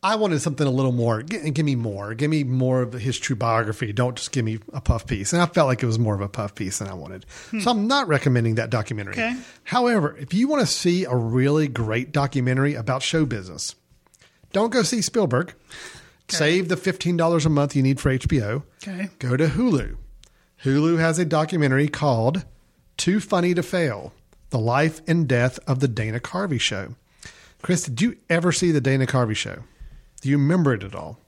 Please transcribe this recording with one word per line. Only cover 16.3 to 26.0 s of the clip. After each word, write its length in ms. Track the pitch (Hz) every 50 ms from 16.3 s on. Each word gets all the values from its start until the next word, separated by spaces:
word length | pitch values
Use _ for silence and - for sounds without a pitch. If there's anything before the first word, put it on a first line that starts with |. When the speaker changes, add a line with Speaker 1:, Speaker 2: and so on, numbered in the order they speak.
| - -
Speaker 1:
Save 300 | 156 151 170 185 190 165
the 100 | 185 -
fifteen 400 | - 190 185 - - 170 175 165
dollars 260 | 165 165 170 165 139
a 40 | 160
month 260 | 156 143 143 143 -
you 60 | 139
need 180 | 131 135 139 127
for 100 | - 143
H 180 | 131 131 - -
B 120 | - 139 107
O. 200 | 101 113 139 147 - _ _ -
Speaker 2:
Okay. 240 | 202 190 175 196 190 - _
Speaker 1:
Go 160 | - 123 123
to 120 | 131 160 156
Hulu. 480 | - 165 247 254 185 135 110 - - - - - - - - _ _ _ _ _ _ _ -
Hulu 360 | 135 135 143 151 160 170 160
has 180 | 165 165 160 170
a 80 | 180
documentary 640 | 156 156 156 156 156 190 170 151 139 131 135 147 151
called 580 | - - 151 147 127 113 110 127 160 190 - - - _ _ _ _ _ _ _ _ -
Too 220 | - 170 185 214
Funny 340 | - - - 180 170 180 180
to 80 | 170 170
Fail, 500 | - - 180 170 143 110 101 - - - _ _ _ - _ _ -
The 80 | - 123
Life 420 | 110 117 120 135 151 160 156 - - -
and 200 | 165 170 165 131
Death 280 | 131 120 120 127 - - -
of 140 | - 143 127
the 80 | 139 135
Dana 320 | 113 110